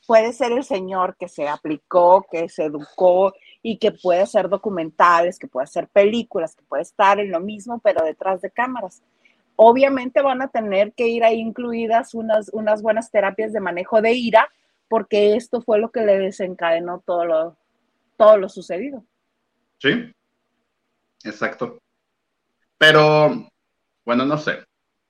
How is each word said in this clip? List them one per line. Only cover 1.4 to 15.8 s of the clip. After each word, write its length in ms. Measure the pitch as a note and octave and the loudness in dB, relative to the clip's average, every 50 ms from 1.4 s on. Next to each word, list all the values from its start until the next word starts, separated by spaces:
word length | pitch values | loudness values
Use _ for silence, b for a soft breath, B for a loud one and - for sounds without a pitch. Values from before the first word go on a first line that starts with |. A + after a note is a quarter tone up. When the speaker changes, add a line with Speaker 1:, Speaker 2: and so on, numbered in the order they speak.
| D3 C#3+ | -6 -6
Speaker 1:
aplicó, 760 | D3 D#3 _ D#3 D#3 C#3+ _ _ - F3+ F3 F3 F3+ G3 F#3+ _ | -6 -8 _ -8 -8 -8 _ _ 2 4 6 6 6 4 4 _
que 180 | - E3 E3 E3+ | -8 -8 -8 -8
se 160 | - - E3 | -6 -6 -6
educó, 680 | D#3 D3 D3+ D3 - _ - F#3+ F3+ F3 F3+ F#3+ G3 F#3+ b b b b b | -6 -6 -10 -14 -14 _ 0 2 2 4 4 2 0 -2 b b b b b
y 160 | _ A3+ G#3+ G3 | _ -10 -8 -2
que 140 | - G#3 | -2 -2
puede 300 | G3 - - F3+ E3+ F3 | -2 -2 -2 -2 0 0
hacer 280 | G3 G3+ - G#3 F#3 F3+ | 0 0 0 -2 -2 0
documentales, 920 | F#3+ F#3+ - A3 G3+ F3 D#3+ D#3+ _ _ F#3 F3 F3 E3+ F3 F3+ F#3 - | -4 -4 -4 -6 -6 -6 -8 -8 _ _ 4 4 4 4 2 0 -4 -8
que 80 | - C#3 | -18 -12
puede 160 | _ B2+ C3 | _ -8 -8
hacer 220 | - - F3 E3 - | -6 -8 -10 -10 0
películas, 680 | _ G3+ G3+ G#3 G#3+ A#3 A3+ _ - G3 E3 D#3 _ | _ 2 2 2 0 -2 -6 _ -8 -8 -8 -8 _
que 80 | _ _ | _ _
puede 200 | _ - C#3 E3+ | _ -8 -8 -8
estar 360 | - _ - G#3 G3 G3+ G3+ | -8 _ 0 2 2 2 2
en 120 | G#3 G3 | -2 -6
lo 80 | F3+ E3 | -6 -6
mismo, 400 | F3+ G#3 G#3+ G#3 F#3+ A#3+ A#3+ A#3 | -8 -8 -12 -14 -12 -12 -14 -4
pero 240 | _ G#3 F#3 F3 D#3+ | _ -2 0 0 -2
detrás 380 | D#3+ D#3 _ - F#3+ F#3+ F3+ | -4 -4 _ -4 -4 -4 -4
de 100 | - F#3+ | -6 -12
cámaras. 500 | _ - A#3+ B3+ B3+ B3 G3+ F3+ - _ _ _ _ _ _ _ _ _ _ _ _ | _ -6 -6 -6 -6 -10 -12 -14 -16 _ _ _ _ _ _ _ _ _ _ _ _
Obviamente 680 | - A3 A3+ A#3 C4 C4+ C#4 C#4 C4 B3 B3+ - D4+ | 6 8 8 8 6 2 2 0 -2 -6 -2 -2 0
van 200 | C#4 C#4 C4 B3+ | 0 0 0 -2
a 80 | C4 C#4 | -6 -6
tener 420 | _ A#3+ A3 G#3 G3 F#3+ G#3 G#3+ - | _ -6 -6 -2 0 0 0 0 -2
que 140 | - A#3+ A#3 | -4 -2 -2
ir 160 | A#3 A#3 A3+ | 0 2 2
ahí 160 | A3+ A3+ A3+ | 2 2 0
incluidas 760 | A3+ A3+ G#3 - B3 A#3+ A#3 A3+ A#3 A3 A3+ A3+ C4 - - | -4 -8 -8 -8 -8 -8 -6 -6 -4 0 0 -2 -2 -2 -10
unas, 360 | A3+ A3 A3 G#3+ G#3+ G#3 - | -10 -4 -2 -2 -2 -2 -4
unas 320 | - A3 A3 G#3+ G#3+ G#3+ | -10 -6 -2 -2 -2 -2
buenas 280 | G#3 A3+ G#3+ A3 A3+ - | 0 -2 -2 -2 -4 -4
terapias 420 | - G#3+ G3 G3 F#3+ - A3 A3 G#3+ | -2 -2 -2 -2 -2 -4 -8 -6 -4
de 80 | G#3+ | -6
manejo 400 | G3 F3 F3 F3 F#3 - - A3 | -6 -4 -6 -6 -8 0 0 2
de 100 | G#3+ A3+ A#3 | 2 2 0
ira, 360 | B3+ A#3+ A3+ G3+ A3 B3 D4 _ _ _ _ _ _ _ _ | 0 -2 2 2 2 2 2 _ _ _ _ _ _ _ _
porque 460 | A3 A3+ G3+ _ - G#3 G#3 G#3 G#3 A#3 | -4 -4 -4 _ 0 2 2 2 2 0
esto 240 | A#3 - - A#3+ | -2 -6 -10 -8
fue 180 | A#3 - A3 | -2 0 0
lo 120 | G#3 | 0